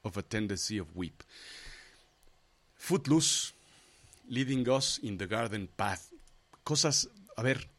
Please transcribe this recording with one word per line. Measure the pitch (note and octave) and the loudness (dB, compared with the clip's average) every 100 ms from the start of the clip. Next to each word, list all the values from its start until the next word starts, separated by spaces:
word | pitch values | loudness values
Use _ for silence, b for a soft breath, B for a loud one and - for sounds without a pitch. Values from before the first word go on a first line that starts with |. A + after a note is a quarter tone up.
of | A2 F#2+ | -6 -8
a | |
tendency | F#2 A2 G#2 F#2+ - G#2+ | -6 -4 -2 -4 -4 -4
of | D#2+ | -6
weep. | F2 F2 - - B B B B B B B B _ - _ _ _ _ | -6 -8 -8 -20 B B B B B B B B _ -20 _ _ _ _
Footloose, | _ - E3+ C3+ D#3+ - - - - B B B B B - - | _ 2 2 6 6 6 2 -2 -10 B B B B B -20 -6
leading | A#2+ C3 C3 B2 | -2 0 2 4
us | C3+ C3+ - | 4 2 -2
in | A2 F#2+ | -4 -4
the | F#2 | -2
garden | G#2+ A2+ G#2 F#2 | 0 0 -4 -6
path. | - G2+ - - - - - _ - | -2 0 0 -8 -20 -20 -20 _ -14
Cosas, | - D3 D#3 C#3 - - - - | -2 2 4 2 0 -8 -14 -2
a | |
ver | A#2+ C3+ - | 0 0 -4